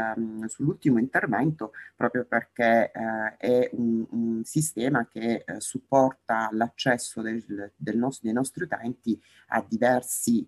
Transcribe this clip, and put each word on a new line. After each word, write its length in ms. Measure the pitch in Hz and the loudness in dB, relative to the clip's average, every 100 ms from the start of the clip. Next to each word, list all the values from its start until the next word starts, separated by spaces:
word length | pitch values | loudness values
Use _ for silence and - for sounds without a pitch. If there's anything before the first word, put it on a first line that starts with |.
| 113 113 | -2 -2
mm, 280 | 113 110 110 | -6 -6 -8
sull'ultimo 540 | - 139 - 151 117 | -4 -2 0 4 4
intervento, 720 | 131 - - 107 151 156 110 - - - | 4 0 0 2 0 -2 -6 -12 -14 -2
proprio 300 | 120 123 123 | -2 0 -2
perché, 680 | 117 - - 117 117 107 | -2 -2 2 4 6 4
eh, 460 | - 113 110 110 - | -2 -4 -2 -4 -4
è 320 | - 123 123 | 2 2 2
un, 320 | - 117 113 113 | 0 0 0 -2
un 320 | 117 113 113 113 | -2 -2 -2 -2
sistema 600 | 156 156 - 127 135 117 | -2 -2 0 0 0 -2
che, 360 | 107 113 110 - | -4 -2 -2 -4
eh, 140 | - | -10
supporta 880 | - 127 - 135 131 - - 113 110 | -8 -10 2 4 4 2 -2 -2 0
l'accesso 680 | 110 120 - 135 120 - - | 0 -2 -2 0 0 -2 -8
del, 520 | 110 113 107 101 101 - | -6 -6 -6 -10 -10 -10
del 220 | - 113 | -2 0
nos-, 240 | 123 - | 0 -2
dei 100 | 113 | -2
nostri 320 | 117 135 - | 0 -2 -4
utenti 580 | 175 - 120 123 113 104 _ - - | -6 -6 -6 -6 -2 -4 _ -20 -4
a 160 | 113 - | -4 -2
diversi 800 | 110 123 123 - - - 113 | 2 4 2 0 -2 2 2